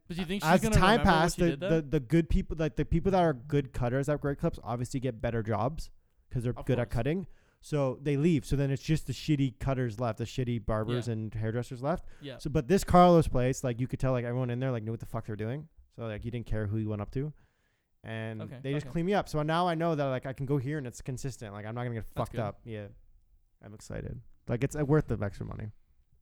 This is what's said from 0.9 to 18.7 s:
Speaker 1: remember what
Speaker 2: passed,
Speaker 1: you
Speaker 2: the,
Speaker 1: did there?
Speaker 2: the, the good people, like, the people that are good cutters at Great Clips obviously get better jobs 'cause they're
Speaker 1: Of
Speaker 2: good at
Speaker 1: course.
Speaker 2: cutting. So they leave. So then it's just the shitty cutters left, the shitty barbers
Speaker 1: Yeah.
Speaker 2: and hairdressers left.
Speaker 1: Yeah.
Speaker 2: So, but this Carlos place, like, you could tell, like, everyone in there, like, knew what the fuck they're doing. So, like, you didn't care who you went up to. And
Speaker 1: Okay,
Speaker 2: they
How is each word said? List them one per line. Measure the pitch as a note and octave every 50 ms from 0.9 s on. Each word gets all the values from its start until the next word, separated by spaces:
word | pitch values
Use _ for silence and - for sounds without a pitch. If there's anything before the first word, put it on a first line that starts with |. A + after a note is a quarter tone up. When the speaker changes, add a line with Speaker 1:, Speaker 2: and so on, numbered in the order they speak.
| A3+ A#3+
Speaker 1:
remember | - G3
what | E3+ D#3+
Speaker 2:
passed, | E3 E3+ - -
Speaker 1:
you | F3
Speaker 2:
the, | E3+
Speaker 1:
did | D#3+ C#3+
there? | F3 -
Speaker 2:
the, | E3 D#3+ D3+
the | C3+ C#3+ D3+
good | B2+ A2 D3+ E3+ E3 -
people, | - F3+ F3+ - - D3+
like, | D#3+ D3+ -
the | - D3
people | - - E3+ - G3 F#3
that | F#3
are | F3 E3 D3
good | B2 B2 D3 C#3+ C#3+ C#3 B2 -
cutters | - B2 A#2+ A#2+ C3+ C#3 D3+
at | D3 C#3+
Great | - C#3+ C#3+ -
Clips | D#3+ E3 - - -
obviously | - A#2+ A#2+ B2 - - C3+
get | A#2 C3 A#2 A2
better | - A#2 A#2 A#2 G2+
jobs | G#2+ A2+ G2 A2 C3+ D#3+ D3+ - - - - _ _ _ _ _ _
'cause | - B2+ A2+
they're | B2 A#2
Speaker 1:
Of | B2+ C#3
Speaker 2:
good | - B2+ A2+
at | A#2+ A2
Speaker 1:
course. | -
Speaker 2:
cutting. | B2 A#2 C#3 D#3+ G3 F3 - - - _ _ _ _
So | - - D#3 D3 C#3 C3 B2 - C#3
they | D3+ C#3+
leave. | C3+ D3 F#3 E3 C3+ -
So | - D3
then | C3+ C#3 C#3 C3+
it's | C3 -
just | - D#3 D3+ -
the | - C3
shitty | - - - D3+ C#3 C#3 C3 A2 -
cutters | - C#3 C3+ B2 B2+ A#2+ G#2 G#2+
left, | B2 A#2 A2 -
the | A#2
shitty | - - - B2+ A#2+ A#2+ A#2 G#2
barbers | - A2 G#2+ A2 A2 A#2+ B2 A2+
Speaker 1:
Yeah. | A#2+ A2+
Speaker 2:
and | A2 A2 G#2+ -
hairdressers | A2 A2 A2 A2 B2 A#2+ - C3+ A#2
left. | B2+ D3 F3 F3 - - - -
Speaker 1:
Yeah. | C#3+ C#3 B2 A#2
Speaker 2:
So, | - D#3
but | B2+ D#3+ B2+
this | A#2 F#3 G3+ -
Carlos | - - F3+ F3+ F3+ F3 E3 D3 -
place, | - B2+ B2 B2+ C3 - -
like, | B2+ A#2 A2+
you | B2+
could | - - -
tell, | - C3
like, | C3 B2 A#2
everyone | A#2+ A#2+ B2+ C3 B2
in | A#2+ B2
there, | C3 C3+ B2
like, | A#2 G#2+
knew | A2
what | A2+ A2+
the | -
fuck | - - A2+ -
they're | - G#2+
doing. | G2 G#2+ A2+ B2+ D3+ D#3 - _ - - _ _
So, | - A2+ A2+
like, | G#2 G#2 A2
you | A#2 A2
didn't | A#2+ A2
care | - A2+ G#2+ G#2+
who | G2+ G#2+ A2+
you | A2 G#2+
went | G#2+ G#2 G#2
up | - -
to. | C3 C#3 D3+ - - _ _ _ _ _ _ _ _ _ _ _ _ -
And | G#2+ A2+ A2+ A2 A2 A2+ G#2+ A2
Speaker 1:
Okay, | G#2+ C#3 A#2+ C#3
Speaker 2:
they | C3+